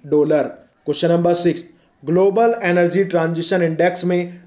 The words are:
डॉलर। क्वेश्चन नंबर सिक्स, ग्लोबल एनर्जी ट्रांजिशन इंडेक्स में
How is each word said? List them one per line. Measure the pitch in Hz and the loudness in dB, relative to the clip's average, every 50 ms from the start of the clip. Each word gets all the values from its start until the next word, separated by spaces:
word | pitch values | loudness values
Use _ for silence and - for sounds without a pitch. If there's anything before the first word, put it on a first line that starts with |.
| - | -6
डॉलर। | 143 151 151 147 151 156 147 127 117 - - - _ _ _ - | 0 0 2 2 2 2 0 0 -2 -8 -16 -20 _ _ _ -8
क्वेश्चन | 147 143 - - 165 | -6 -4 -2 0 0
नंबर | 170 170 170 175 175 | 2 2 2 2 2
सिक्स, | 170 170 170 151 - - - _ _ _ _ _ _ - | 2 0 0 -2 -2 -6 -16 _ _ _ _ _ _ -6
ग्लोबल | 139 165 180 190 202 190 220 233 233 233 233 | -2 0 2 2 2 2 2 2 2 0 0
एनर्जी | 202 175 175 180 175 175 175 190 196 | 0 0 2 2 2 2 2 0 0
ट्रांजिशन | 190 175 170 165 165 170 160 170 - 196 180 | 0 0 0 0 -2 -2 -4 -4 -2 -2 0
इंडेक्स | 170 160 160 160 170 180 180 - 175 | 0 0 0 0 0 0 -2 -2 -4
में | 175 180 175 175 175 - - - | -2 -2 -2 -4 -6 -10 -18 -20